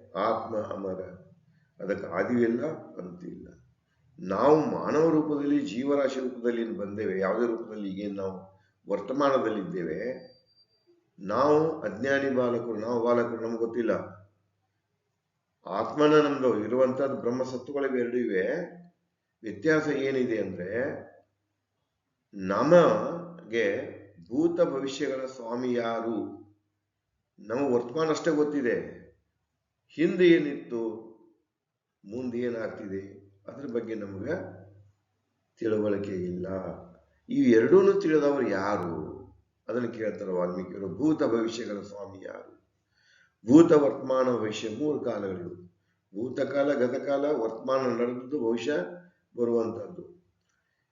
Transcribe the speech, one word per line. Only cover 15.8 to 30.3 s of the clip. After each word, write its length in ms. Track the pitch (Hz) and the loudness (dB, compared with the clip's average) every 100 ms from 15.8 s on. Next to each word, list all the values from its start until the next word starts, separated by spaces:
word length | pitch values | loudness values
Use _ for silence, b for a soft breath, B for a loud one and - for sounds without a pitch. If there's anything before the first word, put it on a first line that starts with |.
| 139 147 151 151 | -2 2 6 6
ನಮ್ದು 420 | 147 135 127 107 | 4 2 2 2
ಇರುವಂತಹದ್ದು 520 | 104 127 127 127 135 120 | 0 2 2 2 -2 -2
ಬ್ರಹ್ಮಸತ್ವಗಳಿವೆ, 840 | 117 127 127 127 135 143 135 127 | -4 -2 -4 -8 -8 -4 -2 -2
ಎರಡು 180 | 117 123 | 0 0
ಇವೆ. 300 | 113 92 101 160 175 - - _ _ _ _ _ | 0 0 0 -2 -6 -12 -20 _ _ _ _ _
ವ್ಯತ್ಯಾಸ 440 | 110 95 156 156 143 | -14 -4 2 2 2
ಏನಿದೆ 500 | 131 135 127 117 107 | -2 0 0 0 0
ಅಂದ್ರೆ 460 | 95 90 90 113 143 - - - _ _ _ _ _ _ _ _ _ _ _ | -2 -6 -6 -4 -4 -6 -14 -20 _ _ _ _ _ _ _ _ _ _ _
ನಮಗೆ 1500 | 101 95 101 139 175 147 107 123 170 - - - 117 104 110 - - - - | -8 -2 2 8 8 8 4 0 -6 -10 -16 -6 0 0 0 -6 -12 -18 -20
ಭೂತ 380 | 104 127 170 170 | -6 0 2 2
ಭವಿಷ್ಯಗಳ 640 | 156 135 135 - 139 131 131 | 0 0 -4 -4 -4 -4 -6
ಸ್ವಾಮಿ 480 | 123 113 120 127 | -10 -8 -4 -2
ಯಾರು, 420 | 120 113 113 113 107 - - - _ _ _ _ _ _ _ _ - | 0 0 -2 -2 -4 -6 -10 -18 _ _ _ _ _ _ _ _ -18
ನಮಗೆ 340 | 101 120 139 | -6 -2 0
ವರ್ತಮಾನ 360 | 120 120 151 160 | 0 0 -2 0
ಅಷ್ಟೇ 220 | 151 170 | 0 2
ಗೊತ್ತಿದೆ. 720 | 147 147 143 120 95 - - - _ _ _ _ _ _ _ _ | 2 2 0 0 -2 -4 -14 -20 _ _ _ _ _ _ _ _
ಹಿಂದೆ 400 | - 170 190 | -2 0 6
ಏನಿತ್ತು, 840 | 180 | 6